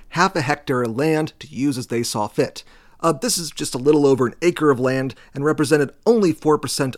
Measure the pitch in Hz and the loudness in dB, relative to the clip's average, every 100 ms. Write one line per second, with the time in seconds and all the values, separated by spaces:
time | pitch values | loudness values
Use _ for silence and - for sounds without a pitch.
0 | - 160 190 175 131 147 - 127 117 113 | -8 -2 -2 -2 -2 -4 -2 -2 -2 -2
1 | 160 156 156 - - 107 143 127 117 117 | -2 -2 -4 -10 -16 -4 -4 -4 -4 -4
2 | 117 117 104 - 131 - - - _ _ | -4 -4 -4 -2 -4 -6 -20 -20 _ _
3 | 165 156 247 180 160 - 147 127 139 151 | -2 0 -2 -4 -6 -8 -6 0 4 4
4 | 143 127 120 - 175 - 151 123 127 131 | 4 4 2 0 -2 2 2 2 0 -2
5 | 131 - - 135 147 151 143 151 131 - | -4 -10 -14 -4 -2 0 2 2 2 -2
6 | 214 233 185 - 156 147 131 - 135 | 2 4 2 2 2 0 0 -4 -4